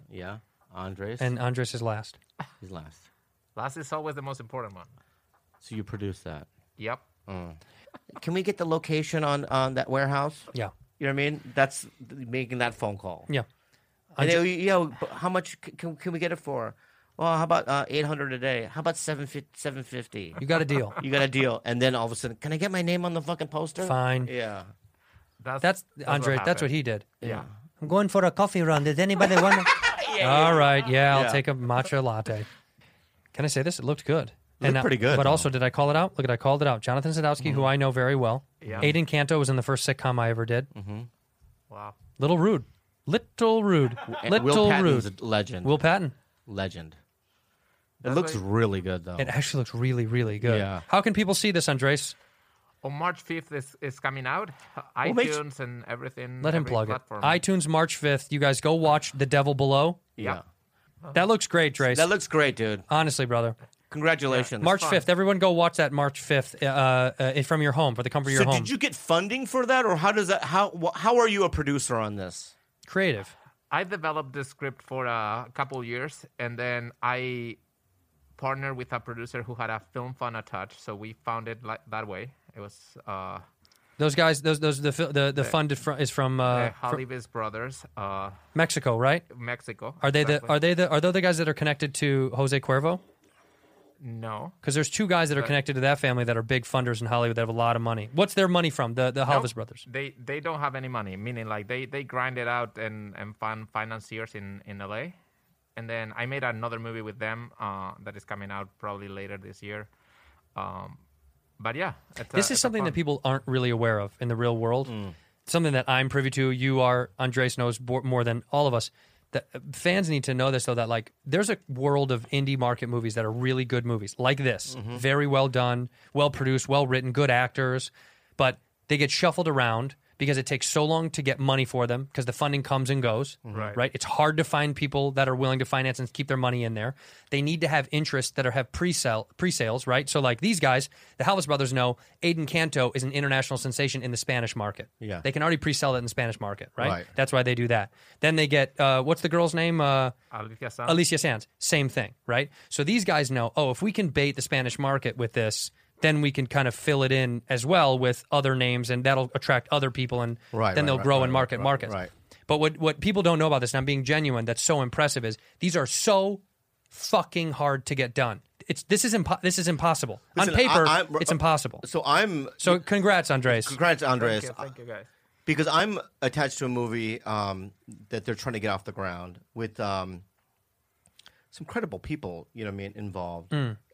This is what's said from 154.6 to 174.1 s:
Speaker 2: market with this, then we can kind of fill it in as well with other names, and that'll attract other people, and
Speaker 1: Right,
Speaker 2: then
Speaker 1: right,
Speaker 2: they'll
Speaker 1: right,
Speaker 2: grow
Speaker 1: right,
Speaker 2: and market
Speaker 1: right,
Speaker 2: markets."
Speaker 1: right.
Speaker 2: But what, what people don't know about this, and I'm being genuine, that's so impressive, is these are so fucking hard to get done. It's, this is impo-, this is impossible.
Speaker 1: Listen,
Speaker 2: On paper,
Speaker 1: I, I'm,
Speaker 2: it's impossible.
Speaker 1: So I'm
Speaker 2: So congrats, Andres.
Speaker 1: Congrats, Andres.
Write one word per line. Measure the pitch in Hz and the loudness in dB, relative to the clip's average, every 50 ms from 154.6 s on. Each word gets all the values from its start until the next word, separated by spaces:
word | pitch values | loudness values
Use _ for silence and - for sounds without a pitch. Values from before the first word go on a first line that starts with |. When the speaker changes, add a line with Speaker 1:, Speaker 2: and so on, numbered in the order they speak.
| 127 123 - | -2 -2 -2
Speaker 2:
market | - 143 135 139 135 - 123 - | -2 -2 0 0 0 -2 -4 -4
with | 127 120 110 | -2 -4 -2
this, | - 120 110 110 - - - - _ _ _ _ _ - | 0 0 0 0 0 -4 -6 -8 _ _ _ _ _ 0
then | - 156 151 147 | 2 2 4 4
we | 147 143 | 2 0
can | 139 143 131 | 0 -2 -4
kind | 120 - 143 135 | 0 0 0 0
of | 123 113 | 0 -2
fill | - - 156 147 139 131 | -2 0 0 2 2 4
it | 127 | 2
in | 131 135 131 123 120 120 - - | 4 2 2 0 -2 -4 -4 -2
as | 135 120 117 | -2 -2 0
well | 143 190 180 156 135 131 127 | 2 4 4 6 4 4 2
with | 127 123 120 - - - | 2 0 0 -2 -2 0
other | 147 143 135 135 131 | 0 2 2 2 2
names, | 131 127 123 123 123 120 117 | 2 2 0 0 -2 -2 -2
and | 127 123 123 | -2 0 2
that'll | 135 135 131 131 123 - | 2 2 2 0 -2 -4
attract | 135 - - 139 123 - - | -4 0 2 2 2 2 0
other | 151 147 139 131 | 0 0 0 0
people, | 117 135 127 123 127 120 | -2 -2 -4 -2 -2 -2
and | 120 117 117 - _ - - | -2 -4 -6 -8 _ -8 -2
Speaker 1:
Right, | 110 113 101 92 | 0 0 2 2
Speaker 2:
then | - 147 | 2 2
Speaker 1:
right, | |
Speaker 2:
they'll | 143 131 | 2 2
Speaker 1:
right, | 127 - | 2 4
Speaker 2:
grow | 143 139 | 4 4
Speaker 1:
right, | 135 131 | 4 4
Speaker 2:
and | 123 131 | 4 2
market | 131 127 - 131 | 2 2 0 -2
Speaker 1:
right, | 113 135 | 0 2
Speaker 2:
markets." | 139 139 - - 110 104 | 2 2 0 -2 -4 -6
Speaker 1:
right. | 92 90 - - _ _ _ - _ _ | -6 -6 -8 -12 _ _ _ -20 _ _
Speaker 2:
But | - 151 151 | 0 2 2
what, | 156 156 156 | 2 2 0
what | 151 156 156 147 131 | 2 0 0 0 0
people | 143 202 202 202 | 0 0 2 4
don't | 180 170 170 | 4 4 4
know | 156 160 | 4 4
about | 160 147 131 | 4 4 2
this, | 123 120 - | 2 0 0
and | 131 | 0
I'm | 131 | 0
being | 139 143 139 131 | 0 0 0 0
genuine, | 123 151 156 151 143 127 117 113 | 2 2 2 2 2 0 0 0
that's | 113 117 - | -2 -2 0
so | - - 160 147 | 2 2 2 2
impressive, | 131 123 - - 151 143 - 131 117 | 0 0 2 2 2 2 2 0 -2
is | 113 110 - _ _ _ - | -4 -6 -6 _ _ _ -2
these | - 180 156 | -2 0 0
are | 175 135 | 0 0
so | 120 - - - 226 202 190 190 202 202 196 _ _ _ _ _ _ _ _ _ | 0 0 0 2 4 4 4 4 0 -2 -6 _ _ _ _ _ _ _ _ _
fucking | _ - - - - - 190 160 - - 175 165 160 | _ -16 -10 -4 2 2 2 2 2 -2 -2 -2 -2
hard | 139 - 147 143 135 131 120 | -2 0 0 0 0 0 -2
to | - 147 | -4 -2
get | 139 131 120 - | -2 -2 -2 2
done. | 143 127 117 104 - _ _ _ - - - | 0 0 0 0 -6 _ _ _ -14 -6 -6
It's, | - - - | -6 -4 -2
this | - 202 208 - | 0 0 2 2
is | 240 214 | 2 2
impo-, | 220 156 156 180 - | 2 2 2 0 0
this | - 180 175 - | 0 0 0 2
is | 170 | 0
impossible. | 175 165 131 160 170 156 - - 117 95 - _ _ - | 0 0 2 2 2 2 2 -2 -6 -8 -10 _ _ 0
Speaker 1:
Listen, | 170 196 190 156 | 2 2 4 4
Speaker 2:
On | |
paper, | 202 254 - 156 170 160 | 4 4 6 6 6 6
Speaker 1:
I, | 151 156 180 | 6 6 4
I'm, | 175 156 147 156 | 2 0 -2 -2
Speaker 2:
it's | 165 - | 0 0
impossible. | 165 147 156 165 156 147 - 127 - - - | 0 2 4 2 2 2 0 -4 -8 -10 -12
Speaker 1:
So | - - 160 - | -6 -4 -2 2
I'm | 143 147 175 214 214 180 147 135 - - | 4 4 4 4 2 0 -4 -6 -6 -8
Speaker 2:
So | - - 180 175 180 | -2 2 2 2 2
congrats, | 165 - 202 202 185 208 196 175 151 - | 2 0 0 2 4 4 4 4 4 2
Andres. | 143 131 123 131 120 113 110 | 0 2 4 4 4 4 2
Speaker 1:
Congrats, | - 135 127 170 170 160 - | -2 -2 2 2 2 4 4
Andres. | 151 135 | 2 2